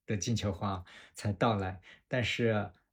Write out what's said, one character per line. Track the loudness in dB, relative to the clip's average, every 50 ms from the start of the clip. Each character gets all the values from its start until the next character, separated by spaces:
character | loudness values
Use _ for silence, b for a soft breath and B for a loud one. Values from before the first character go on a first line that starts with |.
| _
的 | -4 -4
进 | -2 0 0 0
球 | 0 0 -2 -2
荒 | -2 -2 -4 -4 -4 b b b b b b b
才 | -4 -2 -2 0
到 | 2 2 2 4
来， | 2 0 -2 -6 -8 b b b b b
但 | -4 -2 -2 0
是 | 0 0 2 2 2 2 2 0 -4 -8 _ _ _